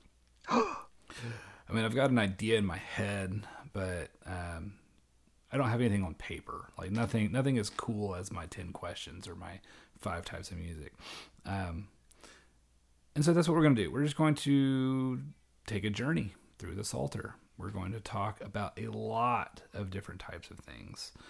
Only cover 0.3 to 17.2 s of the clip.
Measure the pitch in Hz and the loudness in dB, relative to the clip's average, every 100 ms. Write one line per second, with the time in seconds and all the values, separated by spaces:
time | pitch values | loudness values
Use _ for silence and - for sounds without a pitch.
0.3 | _ - 233 302 - - - - - 117 | _ 2 2 2 -2 -12 -20 -18 -10 -10
1.3 | 113 - - - 110 110 120 135 123 101 | -10 -14 -16 -4 0 2 4 6 6 4
2.3 | 90 110 113 98 80 - - 101 101 95 | 2 4 6 4 -2 -4 -2 0 0 -2
3.3 | 101 - - - 98 92 87 73 - - | -4 -6 -14 -10 -4 -2 -4 -6 -12 -10
4.3 | 90 87 82 90 - _ _ _ _ _ | -6 -6 -8 -10 -12 _ _ _ _ _
5.3 | _ - 135 123 117 120 101 90 78 - | _ -4 0 2 4 4 4 2 -4 -8
6.3 | 69 - - - - 92 113 113 113 104 | -10 -10 -12 -12 -8 -2 0 2 2 2
7.3 | 123 135 123 101 - - 104 101 90 92 | 2 4 2 0 -4 -2 0 0 -2 -6
8.3 | 87 85 101 87 - 87 - - 87 90 | -8 -8 -8 -8 -8 -8 -8 -10 -12 -12
9.3 | 87 87 90 - - - - 101 85 - | -12 -12 -12 -16 -20 -20 -10 -6 -4 -6
10.3 | 85 85 85 85 80 71 - - - - | -8 -8 -8 -8 -8 -12 -14 -14 -14 -16
11.3 | - - 98 90 82 104 _ _ - - | -14 -6 -4 -2 -6 -10 _ _ -20 -20
12.3 | - _ _ _ _ _ _ _ 151 151 | -20 _ _ _ _ _ _ _ 2 6
13.3 | 170 165 160 151 117 90 135 147 143 156 | 6 6 8 8 8 4 2 0 4 4
14.3 | 143 139 139 135 131 131 131 131 127 143 | 4 4 6 6 4 2 2 0 -2 -6
15.3 | - _ _ - 101 104 104 135 165 101 | -14 _ _ -4 -2 0 0 0 0 0
16.3 | - - - 85 95 107 - - - | -6 -20 -12 -8 -6 -4 -2 -2 -4